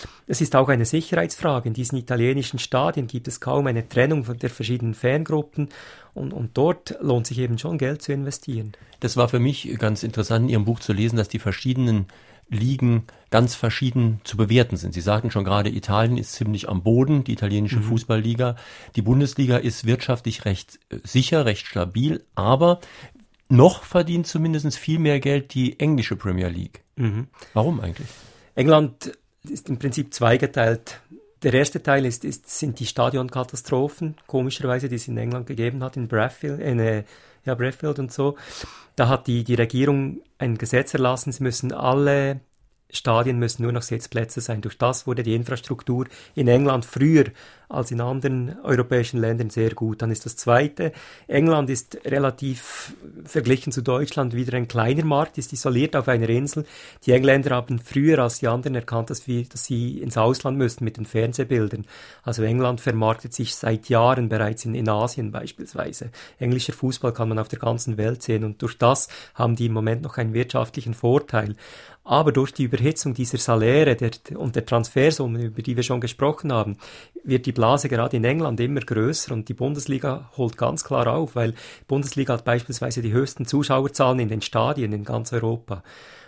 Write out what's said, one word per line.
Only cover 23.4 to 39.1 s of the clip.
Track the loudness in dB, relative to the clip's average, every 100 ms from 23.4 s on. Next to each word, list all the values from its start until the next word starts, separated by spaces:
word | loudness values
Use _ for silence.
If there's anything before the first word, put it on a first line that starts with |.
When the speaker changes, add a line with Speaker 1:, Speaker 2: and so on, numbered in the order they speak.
| 4
Speaker 2:
noch | 8 8 8
verdient | 0 0 2 0 -2
zumindest | -2 0 0 -2 -4
viel | -2 2
mehr | 2 2
Geld | 2 0 -2
die | -2 -2 0
englische | 2 2 0 -2
Premier | -2 -2 -2
League. | -4 -8 -12 _ -4
Speaker 1:
Mhm. | -2 -2 -8 _ -6
Speaker 2:
Warum | 0 0 0
eigentlich? | -4 -8 -12 -16 -20 -20 _ 0
Speaker 1:
England | 6 6 4 -2 -14 -16 _ _ -14
ist | -12 -8
im | -6
Prinzip | -4 -4 -6
zweigeteilt. | 0 2 2 2 0 0 0 -6 -18 _ -20 -20 _
Der | 2
erste | 2 2 0
Teil | 0 2
ist, | 2 -4
ist, | -8 -10 -10
sind | -6 -6 -4
die | -6
Stadionkatastrophen, | 0 0 0 -4 -6 -6 -8 -2 -2 -2 -4 -8 -8 -6
komischerweise, | -4 -2 -4 -4 -2 -4
die | -6
es | -6
in | -6
England | -4 -6 -6
gegeben | -4 -4 -4
hat, | -6 -6
in | -2
Bradfield, | 0 0 -2 -8 -6
in, | -2 0
äh, | 2 0 -4 -16 -20 _ -6
ja, |
Bradfield | -2 -4 -4 -6 -4
und | -6
so. | -2 -2 -2 -10 -16 -16 -18 -10 2
Da |
hat | 4